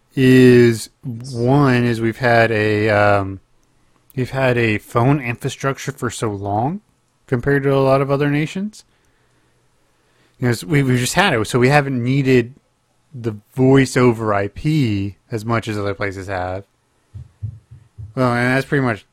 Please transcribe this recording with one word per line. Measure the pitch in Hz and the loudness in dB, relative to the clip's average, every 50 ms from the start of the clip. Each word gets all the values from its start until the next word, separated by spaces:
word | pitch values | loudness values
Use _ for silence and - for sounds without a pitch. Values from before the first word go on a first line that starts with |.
| _ _ - | _ _ -2
is, | 139 131 127 131 127 127 127 123 123 120 117 113 107 - - _ _ - | 2 4 6 6 8 8 8 8 8 6 4 2 0 -6 -14 _ _ -14
one, | 135 113 113 123 135 131 117 120 123 135 147 143 135 123 120 120 | -14 -12 -12 -14 -12 -8 -4 0 2 2 2 4 2 2 2 0
is | 120 117 110 | 0 -2 -2
we've | 113 113 107 - | -2 -4 -4 -2
had | 131 120 117 117 113 113 | 0 2 4 4 4 2
a, | 113 107 107 107 107 104 107 110 | 2 0 0 0 0 0 0 2
um, | 104 104 104 104 101 101 98 98 98 95 _ _ _ _ _ _ _ _ _ _ _ _ _ _ - | 2 4 4 4 2 2 0 -4 -10 -14 _ _ _ _ _ _ _ _ _ _ _ _ _ _ -8
we've | 131 127 - | -8 -6 -6
had | - 135 135 127 123 120 | -4 -2 0 0 2 2
a | 117 110 107 101 | 0 0 0 -2
phone | - - - 123 117 135 143 151 | -6 -4 -2 0 2 2 2 0
infrastructure | 127 120 120 - - 135 - - - 139 131 - - - 139 | 0 -6 -10 -6 -8 -10 -8 -6 -6 -6 -6 -6 -10 -12 -12
for | - 131 117 | -8 -8 -8
so | - - 120 110 | -8 -6 -6 -6
long | 101 98 101 101 101 104 120 143 185 208 _ _ _ _ _ _ _ _ _ | -6 -6 -8 -6 -4 -2 -4 -4 -6 -8 _ _ _ _ _ _ _ _ _
compared | - 135 120 - 139 139 139 135 | -6 -6 -4 -2 0 -2 0 0
to | 139 139 | 0 0
a | 139 | 2
lot | 139 135 135 135 | 2 2 2 2
of | 139 135 | 0 0
other | 139 139 147 143 | -2 -2 0 -2
nations. | 143 147 156 156 - 190 196 214 - - - _ _ _ _ _ _ _ _ _ _ _ _ _ _ _ _ _ _ _ _ _ _ _ _ _ _ _ _ _ _ - | -2 -2 -4 -4 -6 -8 -8 -8 -10 -14 -20 _ _ _ _ _ _ _ _ _ _ _ _ _ _ _ _ _ _ _ _ _ _ _ _ _ _ _ _ _ _ -4
You | 127 123 | -2 -2
know, | 117 | -2
so | - - 180 | -2 -4 -2
we, | 160 143 139 | 0 0 2
we've | 127 127 123 | 2 0 0
just | 123 123 - | 0 -2 0
had | 175 190 202 143 | 0 0 2 2
it, | 113 104 | 0 -2
so | - - 123 | -2 0 2
we | 123 127 | 2 4
haven't | 147 147 139 139 135 120 117 | 4 2 2 0 -4 -4 -2
needed | 123 131 143 135 131 127 123 120 120 131 _ _ _ _ _ _ _ _ _ _ _ - | -2 0 0 2 4 4 2 2 0 -6 _ _ _ _ _ _ _ _ _ _ _ -18
the | 127 113 117 107 104 _ _ - | -10 -10 -10 -10 -10 _ _ -4
voice | 131 131 131 135 139 135 127 - | 0 2 4 6 4 4 2 0
over | 135 123 123 113 110 113 107 104 | 2 2 2 2 2 -2 -2 -2
I | 101 101 101 | -2 -2 -4
P | - - - 151 156 156 135 113 104 98 98 101 95 _ _ - | -8 -6 -4 -2 0 0 0 0 -2 -2 -4 -6 -10 _ _ -10
as | 120 110 104 | -10 -10 -6
much | 113 117 113 - 117 | -4 -4 -4 -4 -4
as | 107 | -6
other | 104 101 101 98 | -6 -4 -6 -6
places | - 107 101 92 98 92 98 | -6 -6 -8 -8 -8 -10 -8
have. | 98 90 90 90 92 98 101 _ _ _ _ _ _ _ _ _ - - - - _ - - - - - _ _ - - _ _ _ - - - - | -8 -6 -6 -6 -8 -10 -12 _ _ _ _ _ _ _ _ _ -20 -20 -20 -20 _ -14 -14 -14 -14 -14 _ _ -20 -20 _ _ _ -20 -20 -14 -6
Well, | 131 127 123 120 | -4 -2 -2 -2
and | 120 123 127 127 | -2 -2 0 -2
that's | 135 127 | -2 -2
pretty | - 156 143 131 | -2 -2 -2 0
much, | 120 110 98 - _ | -2 -4 -6 -8 _